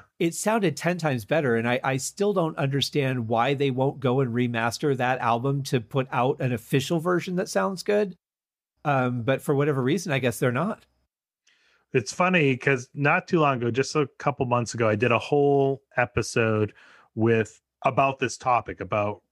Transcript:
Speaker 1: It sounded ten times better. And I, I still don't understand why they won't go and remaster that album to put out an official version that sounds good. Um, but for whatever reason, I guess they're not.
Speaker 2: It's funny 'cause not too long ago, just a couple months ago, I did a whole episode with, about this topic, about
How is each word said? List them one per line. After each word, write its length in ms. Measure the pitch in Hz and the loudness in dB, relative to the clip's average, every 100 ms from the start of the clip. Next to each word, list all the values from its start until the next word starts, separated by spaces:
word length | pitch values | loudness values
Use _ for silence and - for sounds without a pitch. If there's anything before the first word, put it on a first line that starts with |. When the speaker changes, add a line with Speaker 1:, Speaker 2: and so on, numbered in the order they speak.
| - _ | -10 _
Speaker 1:
It 160 | 170 | -4
sounded 420 | 165 208 220 190 139 | -2 -2 0 0 0
ten 220 | 170 180 | -2 0
times 260 | 156 127 | -2 -2
better. 320 | 104 156 143 113 | 0 0 2 0
And 120 | 120 | 0
I, 100 | 123 | 0
I 120 | - 135 | 0 -2
still 340 | - - 202 | -6 -2 0
don't 260 | 196 160 165 | 0 -2 -2
understand 720 | 143 139 127 147 131 131 113 | -2 0 -2 -2 -2 -2 -2
why 260 | 117 127 | 0 2
they 160 | 139 139 | 2 0
won't 300 | 127 135 143 | 0 -2 0
go 200 | 123 127 | 0 2
and 140 | 127 | 0
remaster 600 | 117 123 117 117 - 151 127 | 0 0 0 -2 0 -2 0
that 240 | 123 131 | 0 0
album 420 | 120 117 131 143 | 0 0 0 -2
to 160 | 135 131 | -2 -2
put 280 | 107 139 131 | 0 -4 -2
out 300 | 139 127 - | 0 0 0
an 120 | 131 | -2
official 480 | 120 - 139 135 170 | -4 -2 -2 0 -2
version 360 | 170 175 180 180 | 0 -2 -2 -4
that 120 | - | -2
sounds 340 | 202 190 185 | -2 -2 -4
good. 340 | - 208 208 - _ _ _ _ _ _ | -2 0 0 -6 _ _ _ _ _ _
Um, 420 | - 135 127 123 | -2 0 0 -2
but 180 | 113 135 | -2 -2
for 120 | - | 0
whatever 280 | 139 147 135 | 0 2 2
reason, 280 | 127 196 175 | 0 0 0
I 100 | 135 | 0
guess 180 | 120 - | 0 0
they're 120 | 131 | 0
not. 340 | 123 190 220 _ _ _ _ _ _ _ _ _ _ _ | 0 -2 -6 _ _ _ _ _ _ _ _ _ _ _
Speaker 2:
It's 220 | 135 117 | -4 -2
funny 420 | - 180 185 143 127 | -2 2 4 2 2
'cause 320 | - 135 123 | 0 -2 -4
not 340 | 143 143 175 - | -2 0 0 0
too 120 | 175 | 2
long 180 | 147 127 | 2 2
ago, 120 | 120 | 0
just 240 | 117 135 | 0 0
a 140 | 156 139 - | -2 -2 -2
couple 280 | 147 135 127 | -4 -2 0
months 260 | 120 113 | 0 -2
ago, 160 | 117 113 | 0 0
I 60 | |
did 180 | 107 120 | 2 2
a 60 | 117 | 2
whole 640 | - 147 143 139 139 135 _ - | 2 2 4 4 2 -2 _ -2
episode 760 | 120 - 110 120 113 107 107 - - - _ | -2 -2 -2 0 2 2 0 -4 -20 -20 _
with, 460 | 113 110 113 107 - _ _ | -2 2 2 0 -6 _ _
about 360 | 135 131 135 135 | -2 2 0 0
this 180 | 120 - | -4 -2
topic, 420 | 131 120 104 90 | 0 0 0 -10
about 420 | 90 110 104 104 _ | -4 -2 -2 -6 _